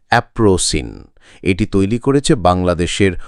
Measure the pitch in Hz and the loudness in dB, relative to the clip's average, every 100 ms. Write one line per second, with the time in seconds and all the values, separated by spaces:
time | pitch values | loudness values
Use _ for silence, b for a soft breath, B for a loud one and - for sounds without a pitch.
0 | b 117 - - 107 92 - - 58 50 | b -2 -2 0 2 2 0 -4 -6 -14
1 | - _ b b - 90 107 98 98 120 | -20 _ b b -4 -2 0 0 0 -2
2 | - 139 - 147 87 90 90 85 85 - | 0 0 2 2 2 2 0 0 -2 0
3 | 98 87 | 0 -2